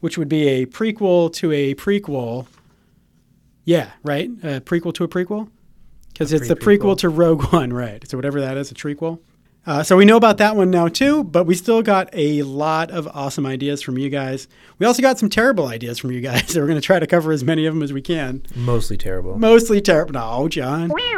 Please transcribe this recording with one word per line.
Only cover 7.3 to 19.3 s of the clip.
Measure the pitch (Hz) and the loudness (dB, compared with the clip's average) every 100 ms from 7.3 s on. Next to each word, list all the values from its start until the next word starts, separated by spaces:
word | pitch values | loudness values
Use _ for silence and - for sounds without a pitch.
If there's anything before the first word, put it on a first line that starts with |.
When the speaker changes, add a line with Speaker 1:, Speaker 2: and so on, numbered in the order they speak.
| 160 131 | 2 2
Speaker 1:
<laughs> | |
One, | 175 123 | 0 0
right. | 123 120 104 - | -4 -6 -10 -10
So | 127 | -8
whatever | 139 143 | -4 -4
that | 135 139 | -4 -6
is, | 143 | -10
a | - | -10
trequel. | 151 143 165 165 _ _ _ _ - | -10 -6 -8 -8 _ _ _ _ -4
Uh, | 147 | -4
so | 160 185 | 4 8
we | |
know | 202 226 | 8 8
about | 226 202 | 6 4
that | 214 214 | 2 2
one | 185 | 2
now, | 180 170 | 2 2
too, | 165 277 302 | 2 2 2
but | 180 170 170 | 0 0 2
we | 180 | 0
still | 233 226 | 0 0
got | 220 190 185 | 2 0 0
a | 190 147 147 | -2 -2 0
lot | 139 139 151 160 165 | -4 -4 -2 -2 -4
of | 175 151 | -8 -10
awesome | 147 139 143 135 | -8 -8 -6 -6
ideas | 131 139 143 | -4 -4 -6
from | - 127 | -6 -6
you | 139 | -4
guys. | 139 131 135 - _ - - | -6 -6 -8 -12 _ -20 -2
We | 214 | 0
also | 240 | 2
got | 262 254 | 2 2
some | 208 | 0
terrible | - 247 214 135 | 2 2 0 -2
ideas | 113 120 120 | -6 -10 -8
from | 127 | -8
you | 123 | -6
guys | 131 123 - | -2 -2 -2
<laughs> | |
that | 165 | 0
we're | 143 | 0
gonna | 156 | 0
try | - 185 | 2 2
to | 156 | 2
cover | 170 156 | 2 2
as | 151 127 | 0 0
many | 160 156 | 0 0
of | |
them | 156 | -2
as | 143 | -4
we | 135 | -6
can. | 127 165 131 131 - 120 | -4 -4 -4 -8 -8 -6
Speaker 2:
Mostly | 120 117 - 104 | 0 2 2 0
terrible. | 110 92 92 | 0 -2 -2